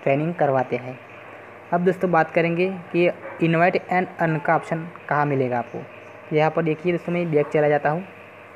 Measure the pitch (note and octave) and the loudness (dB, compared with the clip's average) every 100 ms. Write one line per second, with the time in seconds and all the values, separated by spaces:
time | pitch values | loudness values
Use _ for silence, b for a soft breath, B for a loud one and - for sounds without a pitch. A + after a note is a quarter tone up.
0 | - C#3 D#3+ E3+ D3 C3 B2+ B2 B2+ B2+ | 0 0 0 0 2 2 0 -4 -6 -14
1 | - - - - - - - F3 F3+ F3+ | -16 -20 -18 -18 -20 -20 -4 0 2 2
2 | F#3 E3 D#3+ F3 E3 E3+ F#3 F#3 E3+ E3+ | 2 2 2 2 0 0 -2 -4 -4 2
3 | F3 - - - E3 E3 F3 F#3 - F3+ | 2 0 -8 -2 2 4 4 2 0 -2
4 | F3+ - E3 D#3 - D#3+ - E3 E3+ - | -2 -2 0 0 2 0 0 -6 -6 -10
5 | - C#3+ D3 C3+ B2+ A#2+ A#2 A#2 - - | -2 0 2 2 0 -2 -4 -10 -14 -16
6 | - - - D3+ D#3 D#3 E3 D3+ F3 E3+ | -20 -18 -2 2 2 2 0 0 0 -2
7 | - F3 F3 D3+ D3 D#3 D3 D3 C#3+ D#3+ | -2 -2 2 2 2 2 4 4 2 -2
8 | F#3+ - - - - | -4 -14 -20 -20 -20